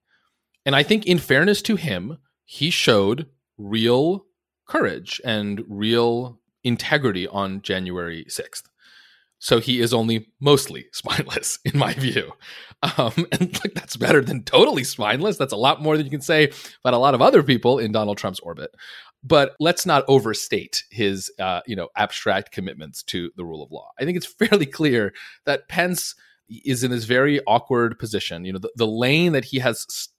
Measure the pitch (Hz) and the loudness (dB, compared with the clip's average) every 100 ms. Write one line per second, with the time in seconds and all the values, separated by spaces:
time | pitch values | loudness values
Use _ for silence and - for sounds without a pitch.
0 | _ _ _ _ _ _ - 135 147 214 | _ _ _ _ _ _ 0 2 4 2
1 | 180 175 - 139 185 202 - 202 160 92 | 2 0 2 2 4 2 0 -2 -2 -6
2 | 98 160 _ _ _ - 143 - - 110 | -8 -14 _ _ _ -4 -2 2 4 6
3 | 98 123 156 _ _ - 101 113 113 123 | 4 0 -4 _ _ -16 -6 0 2 4
4 | 156 196 - _ _ _ - 311 113 85 | 2 -2 -6 _ _ _ -6 -2 -2 -4
5 | 180 - 127 107 101 101 - 101 107 117 | -10 -8 -4 -4 -4 -6 -8 -6 0 2
6 | 117 117 127 117 _ _ 123 117 - 151 | 2 0 -6 -12 _ _ -4 -4 0 0
7 | 131 95 90 98 98 95 - 95 92 90 | 0 -2 -4 -4 -4 -6 -6 -4 -4 -6
8 | 85 82 76 - - - - _ _ _ | -8 -10 -10 -12 -12 -16 -20 _ _ _
9 | _ _ _ _ - 120 113 123 117 120 | _ _ _ _ 0 2 2 0 2 2
10 | 113 113 110 _ 139 143 - 64 - - | 0 0 -4 _ 4 4 2 -10 -14 -12
11 | - - 147 - - - - 143 113 - | -6 -4 -4 -6 -6 -6 -4 0 0 0
12 | 131 113 82 - - - - - - - | -2 -2 -4 -10 -20 -20 -20 -8 -4 -2
13 | 120 135 175 - 180 - 202 - - - | 0 -2 -4 -2 -2 -4 -8 -8 -12 -4
14 | 120 151 127 139 - 135 247 185 120 - | 2 2 2 -2 0 4 4 4 -4 -4
15 | 104 123 202 190 139 104 131 151 151 156 | -2 0 -2 -2 -4 0 2 2 0 0
16 | 143 143 - 156 147 - - - 127 120 | -2 -6 0 4 4 0 -18 -6 0 4
17 | 135 123 175 214 135 123 120 131 110 107 | 4 6 6 6 6 2 2 2 0 -2
18 | 104 101 101 92 85 78 73 - - - | -2 -4 -6 -8 -12 -12 -14 -16 -20 -20
19 | - _ 131 156 135 - 156 175 180 147 | -20 _ 2 4 4 2 0 0 2 2
20 | 127 135 110 104 - 104 - - - 104 | 6 4 4 -2 -4 -6 -4 -8 -8 -2
21 | 104 98 - - 95 87 - 101 85 - | -2 -2 -6 -6 -4 -4 -6 -8 -6 -2
22 | 104 - 110 95 - - 92 - 76 - | -2 -2 -2 -2 -4 -8 -10 -10 -16 -16
23 | - 92 85 - 85 80 73 76 52 - | -10 -8 -8 -10 -12 -12 -14 -16 -16 -8
24 | 139 180 - - 220 208 139 - 151 120 | -4 -4 -6 -2 2 2 2 0 2 2
25 | 101 - - - - 143 - 175 180 175 | 0 -4 -18 -8 -4 -4 -4 -2 -2 -2
26 | - - _ _ _ 113 - 123 127 123 | -8 -12 _ _ _ -10 -4 -2 -2 -2
27 | 110 123 143 143 - 117 - 123 117 113 | 0 2 4 2 2 2 2 2 0 -2
28 | 113 104 - 85 92 95 110 - 110 113 | -4 -4 -4 -8 -8 -8 -8 -2 -2 0
29 | 123 151 175 147 - 135 127 110 - - | 2 2 2 0 -2 -2 -2 -2 -6 -12
30 | - | -12